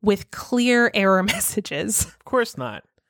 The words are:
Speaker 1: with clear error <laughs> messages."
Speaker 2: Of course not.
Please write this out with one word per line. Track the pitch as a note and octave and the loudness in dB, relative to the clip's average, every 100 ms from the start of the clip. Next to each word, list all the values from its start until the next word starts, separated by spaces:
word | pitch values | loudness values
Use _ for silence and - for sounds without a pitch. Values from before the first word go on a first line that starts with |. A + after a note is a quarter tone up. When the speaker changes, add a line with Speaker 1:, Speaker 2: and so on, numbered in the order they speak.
Speaker 1:
with | G#3 G3 - | 0 0 -2
clear | - - B3 A#3+ A#3+ A#3+ | -16 -2 0 4 4 4
error | - G3 F#3+ | 2 4 4
<laughs> | |
messages." | F#3+ - - - G3 C#3+ F#3+ G#3+ - | 2 -2 -2 -4 -6 -6 -4 -2 -4
Speaker 2:
Of | - - | -8 -4
course | C4 A#3 - | -2 -2 -4
not. | B2 G#2 - _ _ | -10 -10 -16 _ _